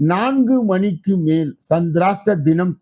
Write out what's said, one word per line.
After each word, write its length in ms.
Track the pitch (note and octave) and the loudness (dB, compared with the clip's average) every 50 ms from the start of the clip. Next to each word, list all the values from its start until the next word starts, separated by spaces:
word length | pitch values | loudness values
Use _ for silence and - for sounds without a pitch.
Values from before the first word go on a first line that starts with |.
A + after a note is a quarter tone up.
| D3 | -2
நான்கு 520 | D#3+ F3+ G3 A#3 C4 C#4 C4+ B3 A#3 C4 B3+ A3+ | 0 0 2 0 0 2 0 2 2 2 0 0
மணிக்கு 500 | G3 F#3 F#3 G3+ G#3 E3+ D#3 - F#3+ G3 | 0 0 0 0 -2 -4 -4 -2 -2 -2
மேல் 340 | F#3 D#3+ D#3 D#3+ D#3+ D#3 C#3 - _ _ | 0 0 0 0 0 -2 -4 -8 _ _
சந்திராஷ்ட 720 | - D#3+ E3+ E3+ E3+ D3+ E3+ F3+ G3 G3+ G3 - G#3+ G3+ D#3+ | -2 -2 0 0 0 0 0 0 0 -2 -2 -2 -2 -2 0
தினம் 320 | C#3 D#3 D#3+ E3+ F3+ F3+ - - | 2 0 2 2 0 -2 -4 -6